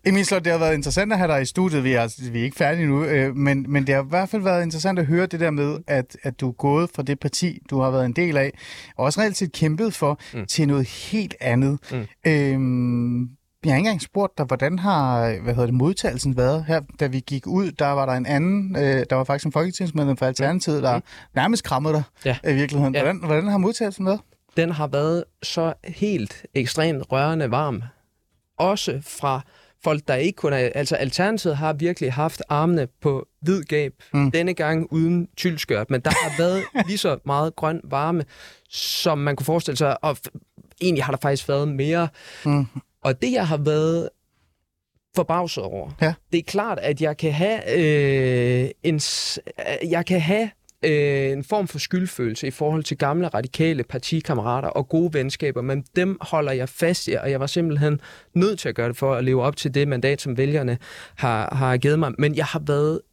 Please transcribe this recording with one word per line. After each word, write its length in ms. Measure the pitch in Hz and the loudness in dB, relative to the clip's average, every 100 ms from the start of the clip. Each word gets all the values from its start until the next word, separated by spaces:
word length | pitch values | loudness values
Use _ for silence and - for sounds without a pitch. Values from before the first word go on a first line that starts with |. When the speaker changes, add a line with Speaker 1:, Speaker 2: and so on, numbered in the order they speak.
| 190 | 4
Speaker 1:
Emil 200 | 196 185 | 2 4
Slot, 180 | 190 | 2
det 80 | 170 | 2
har 60 | 170 | 2
været 160 | 160 | 2
interessant 380 | 156 143 156 208 | 2 0 0 0
at 60 | 208 | 2
have 140 | 175 | 2
dig 100 | 147 | 2
i 20 | |
studiet. 400 | 131 - 185 151 | 0 0 2 2
Vi 80 | 127 | 2
er, 380 | 123 117 - 127 | 2 2 -4 -6
vi 80 | 117 | -2
er 40 | |
ikke 120 | 120 - | -2 0
færdige 300 | 147 170 156 | 0 2 2
nu, 180 | 139 | 2
øh, 320 | 156 147 135 135 | 2 2 2 2
men, 280 | 139 139 131 | 2 2 2
men 180 | 143 135 | 0 4
det 80 | |
har 80 | 135 | 2
i 40 | 135 | 2
hvert 200 | 170 190 | 0 0
fald 140 | 220 | 0
været 200 | 190 175 | 2 2
interessant 360 | 170 156 185 180 | 0 -2 0 2
at 80 | 147 | 2
høre 200 | 170 185 | 2 2
det 140 | 170 | 0
der 100 | 165 | 0
med, 280 | 147 143 156 170 | 2 0 -2 -2
at, 300 | 139 127 - | -2 -2 -8
at 180 | 139 123 | -8 -4
du 80 | 131 | -4
er 40 | |
gået 380 | 120 143 147 170 | 0 2 2 2
fra 80 | - | -4
det 180 | 135 139 | -4 -4
parti, 380 | 147 - 180 - - | -4 -2 -2 -4 -4
du 100 | 139 | 0
har 100 | 131 | 2
været 140 | 131 127 | 2 0
en 60 | |
del 240 | 120 175 143 | 0 0 2
af, 140 | 135 - - - - - | 0 -4 -18 -18 -14 -2
og 80 | |
også 160 | 131 165 | 0 2
reelt 160 | 214 185 | 0 0
set 160 | 180 | -4
kæmpet 420 | - 156 156 226 | 0 0 2 -2
for, 260 | - 147 147 - | 0 -2 -2 -8
Speaker 2:
Mm. 120 | 120 117 | -10 -4
Speaker 1:
til 220 | - 147 | 0 2
noget 200 | 143 131 | 2 0
helt 460 | - - 220 185 - | -6 -4 -4 -4 -6
andet. 380 | 127 120 135 147 - | 0 2 2 0 -6
Speaker 2:
Mm. 140 | 131 107 _ 160 | -8 -8 _ 0
Speaker 1:
Øhm, 920 | 151 139 135 131 123 123 120 120 120 123 131 _ _ | 2 2 2 0 0 0 0 0 -2 -4 -8 _ _
jeg 80 | 160 | 0
har 40 | 135 | 2
ikke 100 | 214 | 2
engang 140 | 185 | -2
spurgt 360 | - 196 196 - | -4 -2 -2 -2
dig, 80 | 131 | -2
hvordan 320 | 131 139 180 | 0 0 0
har, 580 | 196 170 135 123 117 98 | 2 2 2 2 0 -2
hvad 120 | 117 | -2
hedder 120 | 120 120 | 0 2
det, 80 | |
modtagelsen 600 | 127 143 196 196 127 139 127 | 4 2 2 -2 -2 -2 2
været 280 | 127 156 | 2 2
her, 160 | 156 160 143 - | 0 -2 -2 -4
da 60 | 143 | -2
vi 140 | 131 - | -2 -4
gik 200 | 139 - | -6 -2
ud? 240 | 180 190 | 0 0
Der 140 | - 143 | 0 0
var 200 | 143 135 | 2 0
der 60 | |
en 140 | 127 127 | 0 0
anden, 500 | 143 170 202 190 170 | 2 2 0 0 0
øh, 280 | 143 135 120 | 2 2 2
der 60 | 131 | 0
var 80 | |
faktisk 220 | 131 143 156 | 2 -2 0
en 60 | |
folketingsmedlem 640 | 151 175 - 170 151 143 131 | 0 -2 -2 -2 0 0 2
fra 100 | 131 | 0
Alternativet, 500 | 127 139 180 - 151 | 0 0 0 0 0
Speaker 2:
Mm. 40 | |
Speaker 1:
der 140 | 131 120 | 2 0
Speaker 2:
Mm. 60 | - - - | -4 -20 -6
Speaker 1:
nærmest 300 | - 160 233 | 0 2 0
krammede 300 | - 131 151 | 0 0 2
dig, 80 | 151 143 _ | 0 -2 _
Speaker 2:
Ja. 120 | 135 123 | -2 -2
Speaker 1:
øh, 80 | 165 | 0
i 40 | 135 | 2
virkeligheden. 380 | 143 143 139 | 2 2 2
Speaker 2:
Ja. 60 | 139 | 2
Speaker 1:
Hvordan, 160 | 135 185 | 0 0
hvordan 220 | 165 151 202 | 0 0 2
har 100 | 202 | 2
modtagelsen 480 | 185 233 214 190 190 | 2 0 -4 -2 -2
været? 140 | 202 - _ _ - | -2 -4 _ _ 0
Speaker 2:
Den 140 | 165 | 0
har 160 | 156 151 | 0 0
været 380 | 143 151 170 - _ | 0 2 0 -4 _
så 300 | - - 165 - | -6 -2 -2 -4
helt 640 | - 165 208 180 104 - - | -12 -4 -2 0 -4 -10 -6
ekstremt 580 | 139 123 - 160 143 - | -2 -2 0 0 0 -2
rørende 380 | 131 147 160 135 | 0 2 0 0
varm. 320 | 120 151 110 117 _ _ _ _ _ _ - | 0 -2 -4 -8 _ _ _ _ _ _ -2
Også 420 | 175 202 - 139 | 0 0 -2 -6
fra 360 | - - 143 131 - _ _ _ | -8 -6 -2 -2 -6 _ _ _
folk, 180 | 160 151 - | -2 -2 0
der 60 | |
ikke 220 | 131 165 - | 0 0 0
kun 160 | 156 | 0
er, 40 | 139 123 | 2 0
altså, 220 | 139 139 160 | -2 -2 -2
Alternativet 600 | 131 - 190 220 175 143 | -2 0 0 0 -2 0
har 160 | 156 | -2
virkelig 400 | 147 170 180 135 | 0 -2 -2 -4
haft 300 | 131 156 - - | -2 -2 -4 -2
armene 380 | 147 165 170 127 _ | 0 2 2 -2 _
på 240 | 151 135 - _ | -2 -2 -6 _
vid 200 | 151 190 | 0 0
gab, 300 | 143 151 143 - - | 0 -2 -2 -8 -2
Speaker 1:
Mm. 160 | 143 139 | 2 2
Speaker 2:
denne 240 | 165 175 | 2 0
gang 380 | 170 156 160 160 | 0 0 0 0
uden 360 | 160 165 175 175 - | 0 2 2 -2 -4
tylskørt, 540 | 180 156 - 107 110 | -4 -4 -2 -2 0
men 100 | 131 | -2
der 100 | 156 | 2
har 240 | 175 160 143 | 2 0 0
været 240 | 175 190 190 | 0 0 -2
Speaker 1:
<laughs> 140 | 262 180 | -2 -2
Speaker 2:
lige 100 | 202 | 0
så 200 | 185 139 - | -2 -2 -2
meget 300 | 143 156 - | 0 -2 -2
grøn 240 | 156 165 | -4 -4
varme, 400 | - 139 151 170 143 - - - _ | -4 -4 0 -2 -4 -12 -20 -20 _
som 480 | - - - 175 151 | -8 -6 -2 0 0
man 180 | 143 139 | 0 -2
kunne 80 | 139 | 0
forestille 320 | 165 160 131 | 0 0 0
sig, 260 | 147 123 | 0 0
og 120 | 151 135 - | -2 -4 -10
f-, 480 | - _ - - _ | -18 _ -20 -20 _
egentlig 220 | 180 151 | 0 0
har 80 | 131 | -2
der 60 | 139 | -2
faktisk 260 | - 139 - | 0 -2 -2
været 200 | 139 147 | -2 0
mere. 400 | 139 139 170 170 - - - | -2 0 0 -2 -6 -20 -6
Speaker 1:
Mm. 220 | 151 143 131 127 _ _ | 0 2 0 -6 _ _
Speaker 2:
Og 180 | - 131 | -4 0
det, 100 | 247 | 0
jeg 160 | 247 175 | 0 0
har 80 | 156 | 0
været 520 | 143 151 160 170 165 _ _ _ _ _ _ _ _ _ _ - | 2 2 2 0 -4 _ _ _ _ _ _ _ _ _ _ -2
forbavset 460 | 160 170 175 - | 0 0 -2 -6
over, 260 | 95 98 143 143 | -6 -8 -10 -2
Speaker 1:
Ja. 120 | 156 165 _ | -2 -2 _
Speaker 2:
det 60 | 170 | -2
er 40 | |
klart, 360 | - 196 226 175 | 0 -4 -2 -2
at 180 | 120 143 | -2 0
jeg 140 | 156 151 | -2 0
kan 160 | 160 | -2
have, 280 | 147 190 220 - 147 156 151 139 135 131 123 123 123 | 2 0 0 0 2 4 4 2 2 2 2 2 2
øh, 40 | 127 - | 0 -2
en 180 | 160 151 | 0 0
s-, 380 | - - - - - - - 143 175 | 0 -4 -4 -6 -10 -8 -6 -4 0
jeg 160 | 170 170 | 0 2
kan 140 | 185 | 2
have, 300 | 156 208 226 _ _ _ | 4 2 0 _ _ _
øh, 480 | 151 151 143 139 135 | 0 2 2 2 0
en 120 | 139 | -2
form 240 | 143 214 185 | -2 -2 -2
for 100 | 143 | -6
skyldfølelse 680 | - 180 185 - 120 110 135 | -4 -2 -2 -2 -4 -2 -6
i 40 | |
forhold 320 | - 151 160 | -2 -2 0
til 160 | 147 - | -2 -2
gamle 300 | 143 160 175 | 0 2 0
radikale 540 | 104 127 - 160 151 | -2 -4 0 0 0
partikammerater 840 | 117 127 - 160 151 127 110 123 135 | -4 -6 -2 -4 0 -2 0 -2 -2
og 200 | - 131 | -4 0
gode 240 | 160 170 | 2 2
venskaber, 480 | 151 131 - 147 135 | 0 -4 -4 -4 -2
men 220 | 123 135 127 - | -2 -4 -2 -2
dem 220 | 185 190 | 0 -2
holder 320 | - 160 143 | -2 -2 0
jeg 160 | 131 127 | -2 -6
fast 400 | - 170 180 - | -2 0 0 -2
i, 40 | |
og 180 | - 135 | -2 -2
jeg 100 | 135 | -2
var 60 | 143 | -2
simpelthen 540 | 180 170 147 147 147 - - _ | 0 0 2 2 0 -4 -20 _
nødt 240 | 175 190 202 | 0 2 0
til 100 | 127 | -4
at 60 | |
gøre 140 | 117 117 | -2 -2
det 80 | 120 | 0
for 180 | 135 | 0
at 100 | 123 | 0
leve 180 | 127 131 | 2 2
op 140 | 127 143 | 2 -2
til 180 | 151 | -2
det 140 | 135 147 | 0 0
mandat, 320 | 127 131 143 | 0 0 0
som 160 | 139 123 | -2 0
vælgerne 420 | 135 151 127 120 - - - - | 0 0 0 -4 -6 -20 -20 -4
har, 380 | 131 113 107 131 | 0 0 0 0
har 200 | 131 127 | 2 2
givet 220 | 143 156 | 2 2
mig. 140 | 147 - | 0 0
Men 160 | 147 | 0
jeg 100 | 147 151 | 0 -2
har 160 | 165 147 | -4 -2
været 340 | 143 151 165 - | 0 0 -2 -6